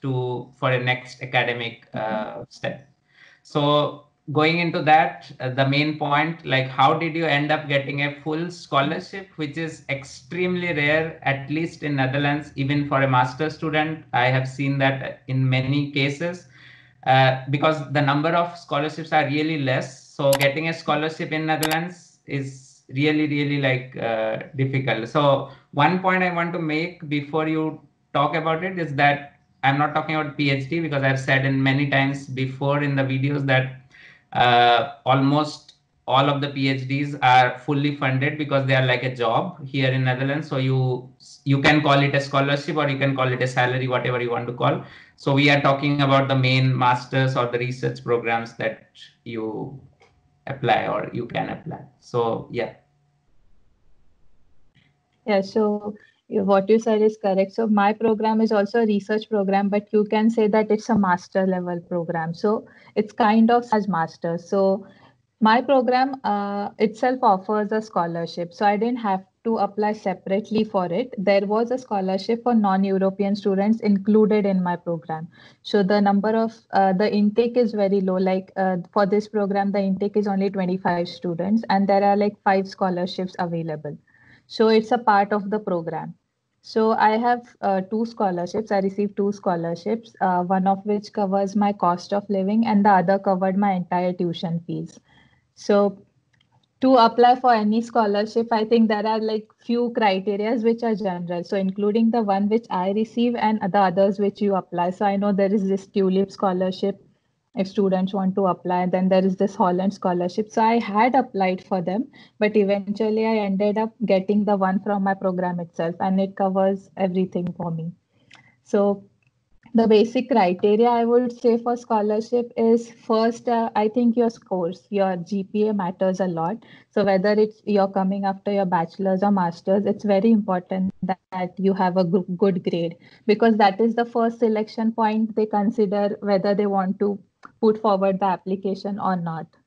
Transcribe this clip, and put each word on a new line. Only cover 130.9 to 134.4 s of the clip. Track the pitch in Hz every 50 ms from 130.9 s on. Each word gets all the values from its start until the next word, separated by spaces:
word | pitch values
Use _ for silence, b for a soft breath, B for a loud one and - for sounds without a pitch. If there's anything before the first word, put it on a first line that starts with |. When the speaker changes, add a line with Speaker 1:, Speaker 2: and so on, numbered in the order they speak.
| - - -
Speaker 2:
that | 180 190 - _ _ - 190 185 180 185 -
you | 185 196 190
have | 190 190 185 175 190
a | 190
goo-, | 175 170 202 180 - 185
good | 175 220 202 175 185 - 196
grade, | - 175 - - 170 b b b b b b -
because | 208 214 233 226 220 208
that | 220 196 190 196
is | 226 233 220
the | 233 233
first | 233 - 240 226 233 226
selection | 233